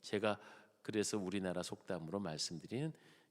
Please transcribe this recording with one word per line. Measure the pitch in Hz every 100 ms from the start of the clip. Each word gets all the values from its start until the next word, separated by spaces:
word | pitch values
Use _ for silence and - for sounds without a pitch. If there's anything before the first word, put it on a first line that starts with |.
제가 | - 107 107 101 - - - _
그래서 | - 107 98 107
우리나라 | 92 98 92 87
속담으로 | 87 104 - 90 80 98
말씀드리는 | 95 78 - 82 - 113 160 156 - - _